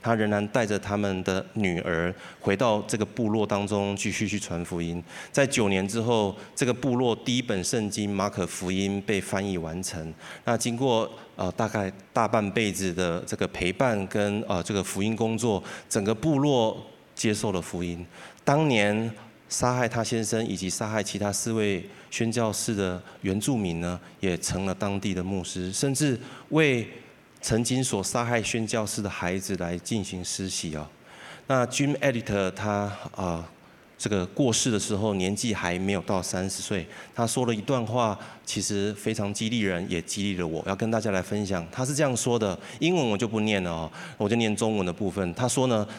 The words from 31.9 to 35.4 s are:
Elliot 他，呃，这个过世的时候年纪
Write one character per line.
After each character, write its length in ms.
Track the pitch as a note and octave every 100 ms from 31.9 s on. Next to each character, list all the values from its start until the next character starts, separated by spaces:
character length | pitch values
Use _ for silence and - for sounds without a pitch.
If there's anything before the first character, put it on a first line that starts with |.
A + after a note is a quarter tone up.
| C#3+
Elliot 520 | C#3 A#2 - G2+ F#2+
他， 400 | F#2+ G#2+ G2+ G2+ G2+ - -
呃， 280 | F2+ E2+ E2 - - - - -
这 140 | G#2
个 160 | G2+ F2
过 260 | - C3
世 200 | A2 C3
的 60 | G#2
时 140 | -
候 200 | G2+ G#2+
年 200 | G2 F#2
纪 200 | G#2